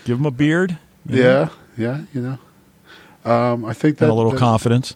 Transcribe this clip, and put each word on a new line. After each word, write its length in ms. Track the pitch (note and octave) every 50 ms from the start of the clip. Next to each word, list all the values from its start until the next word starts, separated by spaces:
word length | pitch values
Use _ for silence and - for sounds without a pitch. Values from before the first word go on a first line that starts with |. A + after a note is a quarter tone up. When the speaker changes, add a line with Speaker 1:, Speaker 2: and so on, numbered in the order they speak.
| -
Speaker 1:
Give 120 | - A#2+ B2
him 60 | D3+
a 60 | D3+
beard. 460 | B2+ B2 D3 D3+ D#3 F3 F#3 F#3 F3 D3+ _ _ _ _ - -
You 140 | - C3 B2
Speaker 2:
Yeah, 0 | B2+ C3
Speaker 1:
know? 160 | C#3 D#3 D#3+ - - - _ - A#2
Speaker 2:
yeah, 240 | A2 A#2+ C3+ D3+ E3 - -
you 80 | B2+
know. 160 | B2 B2+ C3+ B2 - _ _ _ _ _ _ _ _ - - - - - - _ - A#2
Um, 340 | A#2 A#2 A#2+ B2 A#2+ A#2+ A2+
I 80 | A2 A2
think 260 | - - D#3 D3 -
Speaker 1:
And 80 | - A#2
Speaker 2:
that 20 |
Speaker 1:
a 20 | A2
little 180 | A2+ A2+ A2+
Speaker 2:
that 80 | C3 B2+
Speaker 1:
confidence. 560 | B2 A#2+ A2+ A2+ - A#2+ A#2 B2 - - -